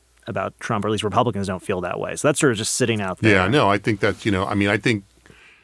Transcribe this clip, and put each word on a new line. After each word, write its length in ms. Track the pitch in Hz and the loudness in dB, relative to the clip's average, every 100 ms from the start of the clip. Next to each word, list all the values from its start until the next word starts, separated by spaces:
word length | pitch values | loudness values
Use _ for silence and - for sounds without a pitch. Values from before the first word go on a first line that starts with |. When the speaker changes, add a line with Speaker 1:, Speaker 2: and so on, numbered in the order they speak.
| _ _ - | _ _ -8
Speaker 1:
about 320 | 98 95 - | -6 -6 -8
Trump, 240 | - 110 | -4 -2
or 40 | 104 | -2
at 40 | |
least 120 | 104 | -2
Republicans 420 | 104 104 123 101 98 | -2 0 0 0 -4
don't 140 | 92 | -6
feel 180 | - 92 | -4 -4
that 180 | 90 - | -4 -6
way. 160 | 90 | -6
So 140 | 85 147 | -2 0
that's 100 | 151 | 2
sort 140 | 143 | 2
of 60 | 107 | 2
just 160 | 110 - | -2 -2
sitting 240 | 117 110 | 0 0
out 180 | 95 92 | -2 0
there. 160 | 110 | 4
Speaker 2:
Yeah, 140 | 98 92 | 4 4
no, 200 | 143 101 | 4 4
I 100 | 101 | 2
think 220 | 120 104 | 0 0
that's, 240 | 107 92 | 0 0
you 80 | 113 | -2
know, 140 | 95 98 | 0 0
I 80 | |
mean, 140 | 104 101 | 0 2
I 80 | 107 | 2
think, 280 | 131 107 - _ - - - _ | 2 -2 -4 _ -20 -20 -20 _